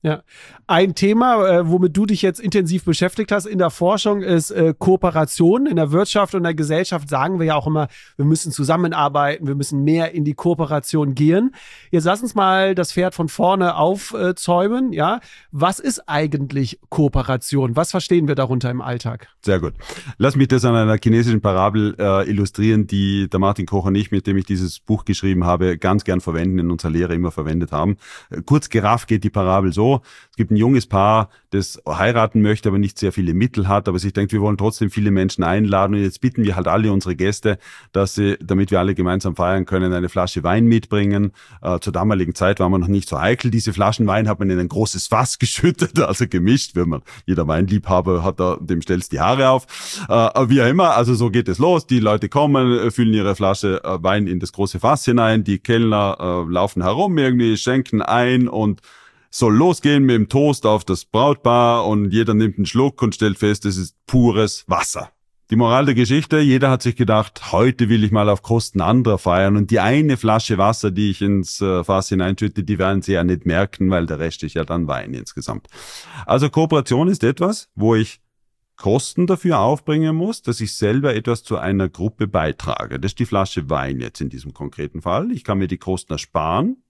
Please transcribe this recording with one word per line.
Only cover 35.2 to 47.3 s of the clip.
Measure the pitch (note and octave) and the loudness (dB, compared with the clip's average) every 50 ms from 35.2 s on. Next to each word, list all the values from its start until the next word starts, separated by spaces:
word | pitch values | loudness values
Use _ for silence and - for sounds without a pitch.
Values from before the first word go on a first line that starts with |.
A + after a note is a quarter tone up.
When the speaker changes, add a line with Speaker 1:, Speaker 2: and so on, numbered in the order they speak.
| F#2 F#2+ - - F2+ | 0 0 -2 -2 -2
Speaker 2:
einladen | E2 F2 G#2 G#2+ G#2 G2 F#2+ G2 G2 G2+ | 0 2 0 0 2 2 2 2 2 0
und | G#2 | 0
jetzt | G2+ G2 - - | 0 -2 -4 -2
bitten | - B2+ B2 - A2+ | -4 -2 0 0 -2
wir | G2+ F#2 | 0 0
halt | F2+ F2+ E2 | -2 -2 0
alle | E2 G#2 A2 A2 G2+ | 0 0 2 2 0
unsere | G2 - F#2 F2+ | 0 0 -2 -4
Gäste, | C#2 F2+ G2 G#2+ - - A2 G2+ G2+ _ - - - - _ | -2 -2 -2 -2 -2 -2 -2 -2 -2 _ -20 -20 -20 -20 _
dass | _ G2 G2 F#2+ - | _ -2 -2 0 0
sie, | - G2+ G2+ G2+ - | -2 0 0 0 -2
damit | - - G2 F#2+ G2 F#2+ | -4 -2 0 0 2 2
wir | G2+ F#2+ | 2 0
alle | F2 G2 G2 | 0 0 0
gemeinsam | F2 F#2 F2+ F2+ G2 - F#2+ E2 | -2 -2 -2 -2 -2 -2 -4 -2
feiern | - F2+ F2 F#2 F#2+ F#2 | -2 -2 0 0 -2 -2
können, | - G2 F#2 F#2 F2+ | -2 -2 -2 0 0
eine | F2+ F2 F2+ F2 | 0 -2 -2 -2
Flasche | - G2 F2+ F2+ - F#2 D2 | -2 -2 -2 -2 -4 -4 -2
Wein | E2+ F#2 A2 A#2 A#2 | 0 2 4 4 4
mitbringen. | A#2 A2+ A2 - - G#2 G2+ G2+ G2+ G2+ G#2 G2 - _ - - - - - | 4 2 0 -2 -2 0 0 0 0 0 0 -2 -4 _ -20 -20 -20 -10 -4
Äh, | - F2+ E2+ | -4 -4 -4
zur | - G#2 | -4 -4
damaligen | - F2+ F#2 G#2+ G#2 F#2+ F2+ E2 F2 | -4 -2 0 0 0 0 0 -2 -2
Zeit | - F#2 F#2 G2+ - | 0 0 0 0 2
war | G2 F2+ | 0 0
man | F#2+ F#2 | 2 0
noch | F2 F2 | 2 2
nicht | G2+ G2 F#2 - | 0 0 -2 -4
so | - C2+ | -6 -2
heikel. | D#2 G2 A#2+ B2 - B2+ | 0 0 0 0 -2 0
Diese | G#2 A2+ - - E2+ | 0 0 -2 -2 -2
Flaschen | E2+ G#2 G2+ A2 - A#2 | 0 0 0 0 0 0
Wein | G#2 F#2+ G#2+ A2 G#2+ | 0 0 0 0 0
hat | G#2 - | -2 -2
man | G2+ F#2+ | -2 -2
in | F#2 F2+ | 0 0
ein | F2+ F2 | -2 -2
großes | - F2 A2 G#2+ - F2+ - - | 0 -2 -2 -2 -2 -8 -4 -2
Fass | - A2 C3 - - - | 0 0 0 -2 -2 -4
<laughs> | |
geschüttet, | - - - - - F3 - - F#3 - - B2+ | -4 -4 -2 0 0 0 2 2 -2 -2 0 0
also | B2+ - G2+ - A#2+ - | 0 0 0 -2 -2 -2
gemischt, | - F#2 F2 G2 B2 C3 - - - | 0 0 2 2 2 2 0 -2 -4
wenn | F2+ F2+ E2 | -2 -2 -2
man, | D#2 C#2+ - - - - - | -2 -6 -8 -14 -20 -18 -4
jeder | - | -2